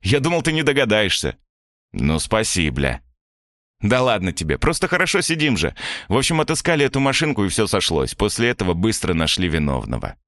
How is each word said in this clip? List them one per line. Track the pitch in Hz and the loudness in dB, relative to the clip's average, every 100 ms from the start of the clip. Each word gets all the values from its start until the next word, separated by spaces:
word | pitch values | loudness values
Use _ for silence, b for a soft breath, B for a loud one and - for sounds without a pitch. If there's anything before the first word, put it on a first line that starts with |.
«Я | 98 143 | 2 0
думал, | 143 170 | 2 0
ты | 170 | 0
не | 160 | 0
догадаешься». | 147 139 123 107 101 - 69 - _ _ _ _ _ | 2 2 2 2 2 0 -4 -8 _ _ _ _ _
«Ну, | 50 67 78 | -2 0 0
спасибо». | - 110 110 - 78 65 69 58 _ _ _ _ _ _ _ _ | 0 0 0 0 -2 0 -2 -4 _ _ _ _ _ _ _ _
«Да | 104 127 | 0 2
ладно | 127 107 92 | 2 2 0
тебе, | 78 80 73 | -2 -2 0
просто | - 165 180 | 0 0 0
хорошо | 180 180 170 | 0 2 0
сидим | - 160 151 107 | 0 0 0 2
же. | 78 - B B B | -2 -4 B B B
В | 110 | 0
общем, | 131 165 | 2 0
отыскали | 156 160 - 160 | 0 -2 0 2
эту | 139 135 | 2 2
машинку, | 135 127 160 123 | 0 0 0 0
и | 98 | -2
все | 82 107 | 0 0
сошлось. | 101 - 80 64 | 0 0 0 -2
После | - 104 - 117 | -2 -2 0 0
этого | 123 90 | 0 0
быстро | 85 107 107 - | 0 0 0 -2
нашли | 82 80 - 90 | 0 0 0 0
виновного». | 78 73 65 52 60 60 - | 0 0 -2 -4 -6 -6 -12